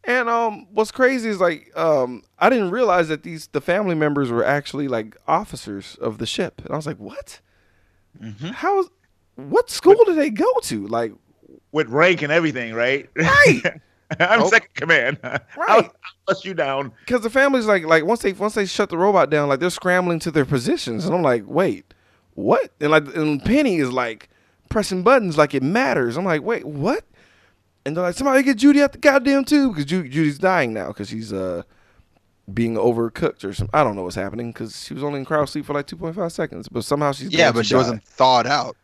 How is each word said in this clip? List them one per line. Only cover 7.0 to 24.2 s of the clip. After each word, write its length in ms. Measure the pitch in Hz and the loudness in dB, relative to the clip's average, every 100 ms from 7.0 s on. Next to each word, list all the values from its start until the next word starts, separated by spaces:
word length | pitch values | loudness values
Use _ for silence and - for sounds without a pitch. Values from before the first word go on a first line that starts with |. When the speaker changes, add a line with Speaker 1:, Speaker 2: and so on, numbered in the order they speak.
| 208 302 571 - _ _ _ _ _ _ _ - | -14 -16 -18 -20 _ _ _ _ _ _ _ -20
Speaker 2:
Mm-hmm. 260 | 113 101 156 | -18 -12 -12
Speaker 1:
How 300 | 254 339 392 | -6 -2 -2
is, 80 | 370 _ _ _ _ - | -4 _ _ _ _ -18
what 340 | - 440 480 | -2 -2 0
school 260 | - 330 427 427 | 0 6 8 6
do 80 | |
they 160 | 320 294 | 4 0
go 160 | 208 392 508 | 0 0 0
to?" 220 | - 110 101 | -4 -8 -4
Like, 260 | 113 117 - _ _ _ 65 _ | -4 -4 -8 _ _ _ -20 _
Speaker 3:
With 180 | 151 131 | -4 -2
rank 320 | 127 175 175 | 4 4 4
and 100 | 147 | 2
everything, 420 | 160 160 127 117 113 | 0 0 -4 -6 -2
right? 340 | 120 139 - - | 0 0 -4 -2
Speaker 1:
Right. 460 | 165 539 571 - - 160 _ | 2 6 6 4 -2 -12 _
Speaker 3:
<laughs> 260 | _ _ 156 | _ _ -2
I'm 240 | 180 226 | 2 4
Speaker 2:
Oh. 60 | 190 | 4
Speaker 3:
second 240 | 220 - - | 2 2 -10
command. 420 | 160 156 120 147 | 2 2 2 -4
<laughs> 40 | |
Speaker 1:
Right. 180 | 127 135 _ - 349 | -6 -8 _ -8 4
Speaker 3:
I'll, 100 | - | 4
I'll 120 | - _ - _ - | 4 _ -20 _ -4
bust 180 | 190 185 | -4 -4
you 80 | |
down. 380 | 175 143 135 139 - - | -6 -4 -4 -6 -12 -4
Speaker 1:
'Cause 140 | 240 | -4
the 80 | 220 | 0
family's 340 | 262 277 269 214 | 2 2 2 2
like, 180 | 202 156 | 0 4
like, 200 | 160 156 | 2 2
once 160 | 226 | -2
they, 120 | 202 | -2
once 200 | 185 202 | -2 -4
they 120 | 214 190 | -2 -4
shut 220 | - 202 | -2 -2
the 80 | 170 | 0
robot 320 | 190 190 139 | 2 4 4
down, 180 | 151 147 | 2 0
like, 100 | 139 | 0
they're 100 | 175 | 0
scrambling 480 | - 185 180 180 170 | -2 0 0 0 -4
to 100 | 170 | -2
their 140 | 156 131 | 0 0
positions. 600 | 135 127 330 - 117 175 | 0 0 -4 -4 -6 -2
And 100 | 170 | 0
I'm 80 | |
like, 200 | 156 120 101 | 2 0 -2
"Wait, 460 | 139 180 92 - _ _ _ _ - | -2 0 -2 -10 _ _ _ _ -6
what?" 360 | - 226 494 _ | 0 0 0 _
And, 120 | 147 | 2
like, 240 | 156 143 135 | 2 2 -4
and 280 | 151 143 | -2 -2
Penny 340 | 208 262 285 175 | 0 2 2 0
is, 140 | 131 | 0
like, 380 | 127 120 113 | -2 -4 -8